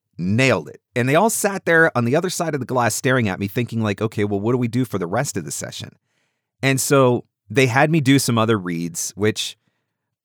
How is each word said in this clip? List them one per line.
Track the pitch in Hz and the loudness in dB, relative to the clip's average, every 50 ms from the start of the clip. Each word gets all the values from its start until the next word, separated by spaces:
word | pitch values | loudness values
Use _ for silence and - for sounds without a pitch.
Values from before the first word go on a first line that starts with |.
| _ _ _ | _ _ _
nailed | - 85 92 104 117 131 131 113 90 76 69 | -8 -4 -2 0 2 4 4 2 2 0 -8
it. | - - _ _ - | -16 -20 _ _ -4
And | 123 120 127 | -4 -2 2
they | 143 | 2
all | 165 208 226 | 4 4 2
sat | - - - 202 196 190 - | 0 0 -2 -4 -4 -4 -2
there | 175 165 160 165 160 - | 2 4 4 4 4 2
on | 123 117 | 0 0
the | 117 127 | 2 0
other | 160 175 185 | 0 0 -2
side | - - 170 160 147 | -6 -4 -6 -4 -4
of | 139 | -6
the | 120 | -6
glass | - 127 127 120 113 - | -4 -2 0 0 0 -2
staring | - - 131 131 131 117 101 | -2 0 0 2 2 2 0
at | 92 - | -2 -2
me | 101 95 | -4 -6
thinking, | - 127 120 113 117 113 110 | -4 -4 -6 -4 -4 -4 -2
like, | 104 101 - | -2 -2 -2
"Okay, | 104 113 - - 104 | -4 -4 -2 -2 -2
well, | 104 104 98 | -2 -2 -2
what | 101 113 127 | -2 0 0
do | 123 | 0
we | 123 117 | -2 -2
do | 104 127 131 | -2 -2 -4
for | - - 95 | -2 -4 -6
the | 92 | -6
rest | 85 95 117 143 - - | -4 -4 -4 -4 -4 -6
of | 98 76 | -8 -8
the | 73 | -8
session?" | - - - - - - - - _ _ _ _ _ _ _ _ _ _ _ _ _ - | -10 -10 -10 -12 -12 -14 -16 -16 _ _ _ _ _ _ _ _ _ _ _ _ _ -4
And | - 135 135 131 | -2 0 0 0
so | - - 147 139 131 123 123 110 - _ _ _ _ - | 0 2 4 4 6 4 4 2 -2 _ _ _ _ -4
they | 110 135 131 | 2 2 2
had | 123 113 135 147 156 | 4 4 2 2 4
me | 165 165 | 2 2
do | 131 131 139 135 | 4 4 4 4
some | - - 117 | 4 2 0
other | 113 110 110 113 104 | 0 2 2 2 0
reads, | 90 90 87 82 85 85 82 - - - - | 0 -2 -4 -4 -4 -6 -6 -8 -10 -10 -6
which | 92 101 107 104 - - - - _ _ _ _ _ _ _ _ _ _ _ _ _ _ | -2 -2 -2 -2 -2 -6 -10 -10 _ _ _ _ _ _ _ _ _ _ _ _ _ _